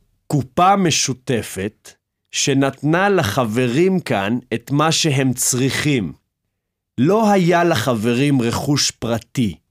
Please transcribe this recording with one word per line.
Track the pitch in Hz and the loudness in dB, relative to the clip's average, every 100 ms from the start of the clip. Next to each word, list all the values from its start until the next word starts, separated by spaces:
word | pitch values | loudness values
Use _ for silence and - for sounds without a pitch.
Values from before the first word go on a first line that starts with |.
| _ _ - | _ _ -4
קופה | 147 - - 180 202 | -4 -2 2 4 4
משותפת | 175 127 - 123 - 117 - 95 101 _ - _ _ _ _ | 2 0 -2 -6 -4 -4 -4 -8 -8 _ -20 _ _ _ _
שנתנה | - - 135 139 - 147 170 202 | -4 0 2 0 0 -2 2 2
לחברים | 185 101 139 117 117 123 131 185 185 | 0 0 -2 -2 0 0 2 2 0
כאן | - 107 98 123 - | -2 -2 0 -2 -4
את | 113 - | -8 -2
מה | 143 156 | 0 0
שהם | 151 160 135 131 | 0 0 0 0
צריכים. | 123 - 123 131 - 151 131 82 - _ _ _ _ _ _ _ - | -2 -2 0 -2 -2 -2 -2 -2 -10 _ _ _ _ _ _ _ -2
לא | 147 214 214 | 2 2 2
היה | 202 170 170 | 2 2 2
לחברים | 175 156 135 113 117 120 143 139 | 2 0 -2 -2 0 0 2 2
רכוש | 117 113 139 143 - | 0 -2 -2 -2 -2
פרטי. | - 117 113 - - 107 78 _ | -4 -4 -4 -4 -4 -4 -4 _